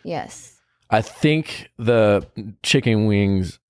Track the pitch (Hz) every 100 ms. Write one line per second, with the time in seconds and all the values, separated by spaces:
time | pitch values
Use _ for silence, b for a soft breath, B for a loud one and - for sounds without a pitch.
0 | - 160 - - - _ _ _ - 110
1 | 113 - 156 156 - - - - 117 117
2 | 107 101 - - 104 - - 139 123 110
3 | 107 101 98 98 87 - _